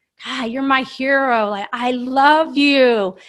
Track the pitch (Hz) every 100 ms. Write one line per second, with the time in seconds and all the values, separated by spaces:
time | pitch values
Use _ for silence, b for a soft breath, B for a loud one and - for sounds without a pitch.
0 | _ _ 233 262 233 254 269 262 262 -
1 | 262 277 269 233 208 202 208 240 247 247
2 | 247 262 285 311 320 269 285 277 254 226
3 | 190 185